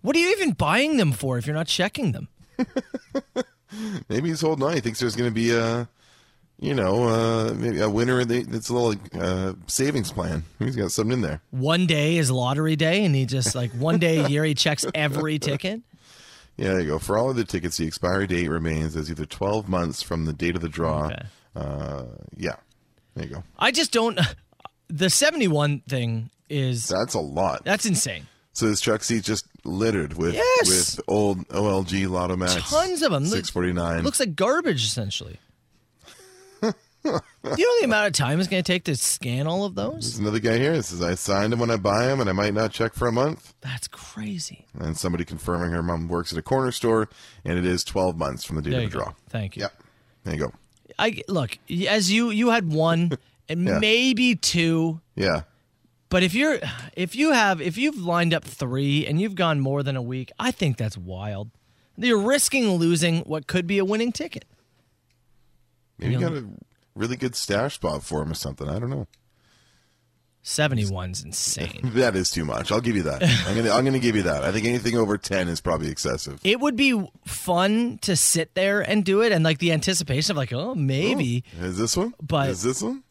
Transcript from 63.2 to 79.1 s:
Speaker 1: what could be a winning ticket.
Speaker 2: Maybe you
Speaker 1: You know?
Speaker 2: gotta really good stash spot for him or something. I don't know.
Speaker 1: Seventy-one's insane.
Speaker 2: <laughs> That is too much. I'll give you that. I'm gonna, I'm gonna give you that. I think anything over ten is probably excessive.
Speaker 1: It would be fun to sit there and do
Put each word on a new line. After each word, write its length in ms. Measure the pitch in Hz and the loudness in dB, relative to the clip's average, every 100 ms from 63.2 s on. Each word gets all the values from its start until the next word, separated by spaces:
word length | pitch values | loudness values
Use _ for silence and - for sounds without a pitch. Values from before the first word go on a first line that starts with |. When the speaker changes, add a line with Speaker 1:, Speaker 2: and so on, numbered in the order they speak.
Speaker 1:
what 240 | - 156 135 | -2 -8 -2
could 180 | 185 170 | -2 2
be 120 | 196 | 0
a 60 | |
winning 280 | 190 214 240 | 2 0 -2
ticket. 320 | - 320 - - _ _ _ _ _ _ _ _ _ _ _ _ _ _ - | -4 -8 -10 -18 _ _ _ _ _ _ _ _ _ _ _ _ _ _ -6
Speaker 2:
Maybe 140 | - | -2
you 80 | 123 | 0
Speaker 1:
You 40 | |
know? 40 | 175 | 0
Speaker 2:
gotta 160 | 151 107 50 - _ _ | -2 -8 -16 -20 _ _
really 220 | - 113 127 | -4 -4 -2
good 180 | 131 | -4
stash 400 | 110 - 101 135 | -4 -2 0 0
spot 280 | - 90 73 | -2 -4 -4
for 200 | - 76 | -4 -4
him 80 | 78 | -2
or 40 | |
something. 340 | 80 69 67 71 | -4 -8 -6 -6
I 100 | 90 | -4
don't 120 | 120 | -4
know. 160 | 139 101 _ _ _ _ _ _ _ _ _ _ _ _ _ | -6 -8 _ _ _ _ _ _ _ _ _ _ _ _ _
Speaker 1:
Seventy-one's 800 | - - 151 123 101 95 92 92 | -8 0 2 2 -2 -2 -6 -8
insane. 560 | 82 - - - 78 - | -8 -6 -4 -4 -6 -6
Speaker 2:
<laughs> 120 | 123 | -2
That 200 | 113 123 | 2 2
is 160 | 95 90 | 2 0
too 140 | - | -2
much. 260 | 78 57 - | -2 -4 -2
I'll 100 | 107 | 0
give 140 | 120 104 | 0 0
you 80 | |
that. 180 | 78 - 175 113 87 | 0 2 2 2 0
I'm 100 | 110 | 0
gonna, 140 | 113 | 2
I'm 140 | 110 | 4
gonna 140 | 135 135 | 4 2
give 160 | 120 | 2
you 80 | 107 | 2
that. 200 | 87 71 | 2 0
I 80 | 69 | 0
think 140 | 104 110 | 0 0
anything 280 | 123 107 117 | 0 0 2
over 200 | 107 104 | 2 0
ten 320 | - 98 87 | 0 -2 0
is 120 | 82 | -2
probably 260 | 90 80 76 | -2 -2 -2
excessive. 500 | 76 71 62 - 69 | -4 -4 -4 -8 -4
Speaker 1:
It 160 | 185 233 | 0 2
would 160 | 285 233 | 0 2
be 260 | 277 233 185 _ - | 2 2 -2 _ -12
fun 720 | - - 175 190 220 240 220 | -8 0 2 2 2 0 -4
to 120 | - | -2
sit 400 | 165 - 170 160 | 2 2 2 -2
there 260 | - 190 208 | 0 0 0
and 220 | - 214 | 2 2
do 180 | 190 | 4